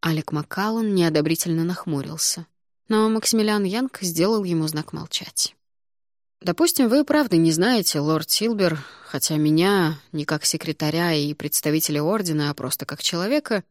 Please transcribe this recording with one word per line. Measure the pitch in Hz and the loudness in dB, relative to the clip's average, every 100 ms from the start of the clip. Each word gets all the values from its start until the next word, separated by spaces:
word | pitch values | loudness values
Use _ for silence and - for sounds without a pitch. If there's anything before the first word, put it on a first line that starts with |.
Алек | 165 156 - | 0 -2 -2
Маккаллан | 147 147 - 208 226 220 | -6 -4 -4 -2 0 0
неодобрительно | 196 170 156 151 160 175 165 | 2 4 2 2 0 0 0
нахмурился, | 165 180 - 143 139 156 - - 165 _ _ _ _ | -2 -4 -4 -6 -6 -4 -4 -4 -10 _ _ _ _
но | 214 220 | 2 2
Максимилиан | 220 - 226 214 208 | 0 0 2 2 2
Янг | 196 208 262 - | 0 -2 -4 -4
сделал | 185 160 185 220 | -6 0 0 0
ему | 190 165 156 | 0 -2 -2
знак | 156 156 | -4 -8
молчать. | 151 - - 185 - - _ _ _ _ _ _ _ _ _ | -10 -8 -8 -8 -6 -6 _ _ _ _ _ _ _ _ _
«Допустим, | - 175 339 - 240 | -4 2 0 4 4
вы | 262 | 4
правда | 285 302 285 170 | 4 2 4 4
не | 165 | 4
знаете, | 156 196 247 180 156 | 4 2 2 2 0
лорд | 147 156 160 | 0 0 0
Силбер, | - 220 214 185 160 - - | -2 0 2 0 0 -8 -20
хотя | - 147 - 156 | -10 -6 -2 2
меня, | 151 156 185 202 165 151 _ | 4 4 4 4 2 0 _
не | 156 | -8
как | 143 156 | -4 -2
секретаря | - 165 - 147 151 160 175 | -2 -4 -6 -2 0 0 2
и | 156 147 | 2 0
представителя | 147 147 - 156 156 156 147 | -4 -4 -2 0 0 0 0
ордена, | 151 214 180 151 147 | 0 0 0 0 -2
а | |
просто | 143 131 - - | -2 -6 -6 -10
как | 151 | -6
человека | - 170 190 294 294 214 - | -4 -2 0 -2 0 -4 -4